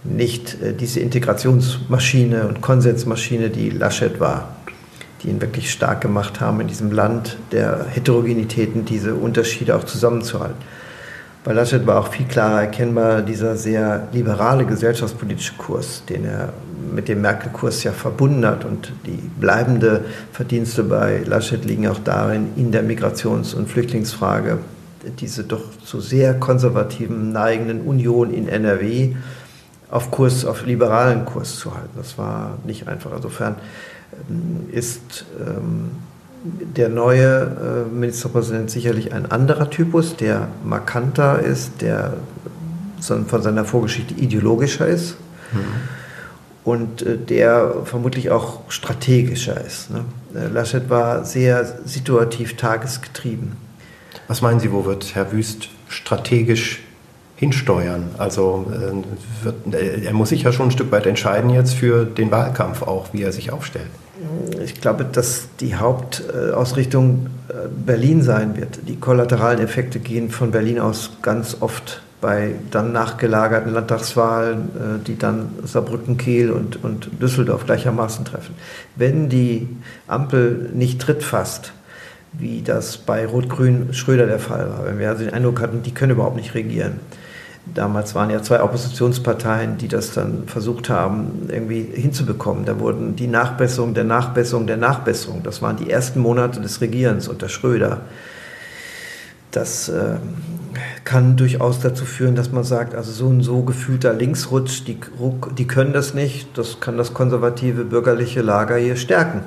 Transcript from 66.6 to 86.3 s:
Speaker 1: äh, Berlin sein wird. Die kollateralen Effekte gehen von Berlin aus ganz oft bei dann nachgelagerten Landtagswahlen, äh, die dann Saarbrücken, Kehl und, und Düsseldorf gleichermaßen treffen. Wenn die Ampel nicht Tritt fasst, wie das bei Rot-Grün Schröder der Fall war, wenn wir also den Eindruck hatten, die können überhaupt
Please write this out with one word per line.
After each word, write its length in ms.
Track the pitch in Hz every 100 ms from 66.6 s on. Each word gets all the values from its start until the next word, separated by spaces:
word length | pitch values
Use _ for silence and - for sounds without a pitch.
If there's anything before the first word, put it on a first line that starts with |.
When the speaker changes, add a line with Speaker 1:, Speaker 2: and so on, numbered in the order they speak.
| 127 131 123 131 131 127 - - -
Speaker 1:
äh, 60 | - - - 127
Berlin 360 | 117 127 160
sein 360 | 127 107 107 101
wird. 220 | - - -
Die 120 | 123
kollateralen 640 | - 123 120 120 113 120
Effekte 400 | 113 - 123 117
gehen 300 | 107 117 117
von 220 | - 120
Berlin 260 | 110 110 117
aus 340 | 110 107 - -
ganz 340 | - 110 113 -
oft 400 | 110 - - - - -
bei 360 | 107 104 104 110 104
dann 220 | 110 113
nachgelagerten 800 | 117 113 - 123 110 110 113 113
Landtagswahlen, 840 | 113 110 113 - - 113 113 113 117
äh, 460 | - - 107 107 -
die 100 | 113
dann 340 | 110 110 110 -
Saarbrücken, 540 | - 120 - 113 117 127
Kehl 340 | - 120 117
und, 320 | 110 107 -
und 260 | 117 107 - -
Düsseldorf 440 | 127 127 117 104 -
gleichermaßen 600 | - 127 113 110 - -
treffen. 300 | - - - - - - -
Wenn 320 | 123 151 151
die 400 | 127 123 113 - - - - -
Ampel 600 | 120 139 135 120 - -
nicht 260 | 123 123 127
Tritt 240 | - 151
fasst, 480 | - 113 92 - - - - - - - -
wie 280 | - 120 117
das 360 | 117 113 110 -
bei 280 | - 110 113
Rot-Grün 680 | 120 123 - 127 123 123
Schröder 320 | - - 131 117
der 140 | 107
Fall 300 | - - -
war, 160 | 98 95
wenn 140 | 101
wir 100 | 104
also 140 | 110
den 100 | 113
Eindruck 280 | 113 123 120
hatten, 200 | 113 113
die 120 | -
können 180 | - 135
überhaupt 240 | 127 -